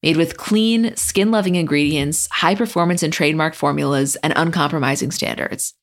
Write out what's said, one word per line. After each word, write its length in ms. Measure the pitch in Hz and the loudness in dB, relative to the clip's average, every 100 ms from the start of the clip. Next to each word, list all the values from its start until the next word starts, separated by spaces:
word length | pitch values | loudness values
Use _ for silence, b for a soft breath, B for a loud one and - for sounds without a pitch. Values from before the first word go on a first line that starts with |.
made 140 | - 160 | 2 2
with 180 | 165 - | 2 -2
clean, 600 | - 214 220 226 226 - | 0 2 4 2 0 -2
skin-loving 600 | - - 202 226 190 180 | -2 0 2 2 2 0
ingredients, 720 | 165 147 147 151 143 156 - | 2 2 2 0 -2 -2 -4
high 240 | - 170 202 | 0 0 2
performance 460 | 226 180 170 175 | 0 0 0 2
and 120 | 160 | 0
trademark 400 | 160 151 156 156 | 0 0 2 -2
formulas, 640 | 160 147 147 147 139 139 - | 0 -2 0 0 0 0 0
and 160 | 151 - | -2 0
uncompromising 760 | 165 170 143 160 135 139 - | 0 0 0 0 0 0 -2
standards. 640 | - - 60 - - - - | -4 -4 -4 -6 -6 -8 -10